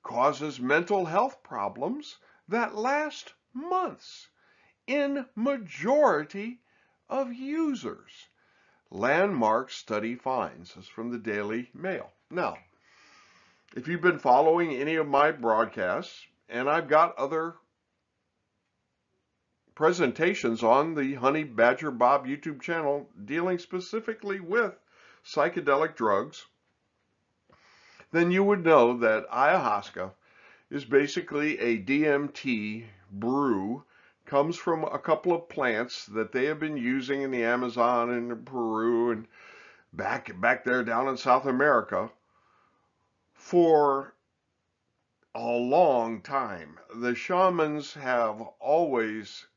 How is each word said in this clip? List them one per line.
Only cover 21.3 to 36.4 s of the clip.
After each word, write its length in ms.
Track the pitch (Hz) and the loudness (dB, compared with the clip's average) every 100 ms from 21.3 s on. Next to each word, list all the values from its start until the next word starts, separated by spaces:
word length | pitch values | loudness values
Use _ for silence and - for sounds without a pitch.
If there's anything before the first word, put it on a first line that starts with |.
| 156 | 0
Badger 480 | 151 110 120 131 156 | -4 4 4 4 -6
Bob 340 | 120 123 139 127 | 2 2 2 -2
YouTube 340 | 143 160 139 | -8 -10 -10
channel 480 | - 165 147 143 - 87 | -6 -4 -2 -4 -8 -20
dealing 340 | 101 156 180 180 | -8 -4 -2 -4
specifically 840 | - 185 180 220 220 220 202 196 | -6 -10 -6 -8 -8 -10 -8 -8
with 340 | 170 220 208 - _ _ - _ | -4 -2 -2 -6 _ _ -20 _
psychedelic 720 | - 151 156 175 143 139 160 | -6 0 0 0 2 2 2
drugs, 500 | - 110 98 85 - - _ _ _ _ _ _ _ _ _ _ _ _ _ - - - | 0 2 2 0 -12 -20 _ _ _ _ _ _ _ _ _ _ _ _ _ -20 -20 -2
then 220 | 165 170 | 2 4
you 100 | 185 | 4
would 220 | 196 202 | 4 4
know 340 | 165 151 120 123 | 6 8 8 4
that 320 | 117 110 104 | 2 2 0
ayahuasca 800 | 120 143 180 123 101 - 87 95 - _ _ - - _ | 0 2 2 2 -2 -4 -10 -10 -12 _ _ -20 -20 _
is 160 | 143 | -10
basically 760 | 120 139 143 185 - 147 151 143 | 2 2 2 -4 -6 -4 -4 -2
a 160 | 120 117 | 0 -2
D 280 | 95 143 151 | 0 0 2
M 200 | 143 143 | 2 -2
T 580 | - 135 113 107 110 113 98 _ | -8 -4 -4 -4 -10 -14 -20 _
brew, 720 | 98 117 135 139 101 98 135 _ _ _ _ - | -6 -2 0 0 0 -2 -8 _ _ _ _ -2
comes 300 | 139 151 175 | 0 0 -2
from 260 | - 247 | -2 -2
a 160 | - - | -2 -6
couple 340 | - 202 180 | -2 0 0
of 160 | 170 - | -2 -4
plants 580 | - 131 107 123 - - | -2 0 0 -4 -8 -8
that 260 | 107 110 | -6 -2
they 140 | 127 | -2